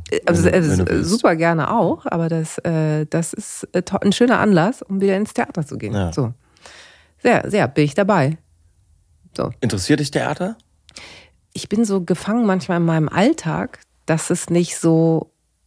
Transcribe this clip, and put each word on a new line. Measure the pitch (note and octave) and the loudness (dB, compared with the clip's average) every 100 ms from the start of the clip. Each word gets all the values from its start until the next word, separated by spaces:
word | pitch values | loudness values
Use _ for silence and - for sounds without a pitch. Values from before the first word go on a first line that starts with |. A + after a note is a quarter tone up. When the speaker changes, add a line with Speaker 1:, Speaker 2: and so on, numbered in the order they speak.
| - | -6
Speaker 1:
Äh, | - - | -2 0
also, | E3+ E3+ | 2 4
Speaker 2:
wenn | |
du, | F#3 | 2
Speaker 1:
äh, | D#3+ | 2
Speaker 2:
wenn | F#2 F2+ | 2 2
du | |
willst. | - E3 | 0 0
Speaker 1:
super | A3+ A3 D#3+ | 2 2 2
gerne | E3+ E3 C#3+ | 2 2 0
auch, | A#3 F3+ E4 - | 0 0 -2 -4
aber | E3 E3 | -4 -2
das, | E3 D#3+ - | -2 -4 -6
äh, | E3+ D#3+ D#3 D3+ D#3 | -2 0 0 0 -2
das | E3 E3+ | -2 -4
ist, | - - - - | -8 -12 -14 -6
äh, | F#3 | -4
to-, | - F#3+ | -2 -2
ein | G3+ | 0
schöner | - B3 F#3+ | 2 4 4
Anlass, | G#3 F3+ F3+ C4+ | 4 4 2 -2
um | - G3 | -6 -2
wieder | G3 F#3+ | 0 0
ins | G#3+ | -2
Theater | - - - C#3+ | -4 -4 -6 -8
zu | - | -8
gehen. | G#2+ | -6
Speaker 2:
Ja. | G#2 F2 | -2 -2
Speaker 1:
So. | A2 A#2+ B2 _ _ - - - - _ _ | -2 -4 -6 _ _ -20 -20 -20 -20 _ _
Sehr, | - G#3 - | 2 2 2
sehr, | G3+ C3 | 0 0
bin | D#3 | 2
ich | D3 | 0
dabei. | - G3 G3 C3+ D#3+ _ _ _ _ _ _ _ _ _ - | 2 2 2 2 -2 _ _ _ _ _ _ _ _ _ -8
So. | - - | -8 -4
Speaker 2:
Interessiert | A2+ G#2 F#2 C#3 | -4 -4 0 0
dich | C#3 | 0
Theater? | C#3+ B2 D3 F#3+ A3+ _ _ _ - - - - _ _ | -4 -4 -4 -6 -8 _ _ _ -20 -20 -20 -20 _ _
Speaker 1:
Ich | - - | -14 -6
bin | G#3+ A3+ | -2 0
so | G3 | 0
gefangen | E3+ F3 - A#3 A3 | -2 -4 0 0 2
manchmal | F#3 - F3 | 0 0 0
in | E3+ | 2
meinem | D#3+ D#3 | 2 0
Alltag, | - A3+ D#4+ D#3+ D#3 F#3+ - _ _ - | 2 2 0 -4 -4 -6 -10 _ _ -4
dass | D#3+ - | -4 -2
es | F3 - | -4 0
nicht | E3+ E3+ - | 0 0 0
so, | E3+ E3 E3 D#3+ - _ _ _ | 2 4 4 2 -2 _ _ _